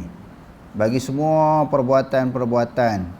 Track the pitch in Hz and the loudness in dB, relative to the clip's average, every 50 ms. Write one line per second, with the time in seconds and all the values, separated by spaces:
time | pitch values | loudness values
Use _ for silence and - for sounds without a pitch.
0 | 85 - - - - - - - - - - - - - - 104 107 113 127 131 | -6 -10 -14 -18 -20 -20 -20 -20 -20 -20 -20 -20 -20 -12 -4 -2 0 0 0 -2
1 | - - 135 143 151 156 156 156 156 156 156 156 147 - 151 139 123 127 135 135 | -4 -4 -4 -2 0 2 2 2 4 4 4 2 2 2 0 0 2 4 2 2
2 | 135 - - 131 131 127 123 123 123 117 120 120 120 117 - 131 120 113 107 95 | 2 2 0 0 0 0 -2 -2 -2 0 0 0 0 0 0 0 0 2 0 -2
3 | 90 87 92 | -4 -6 -10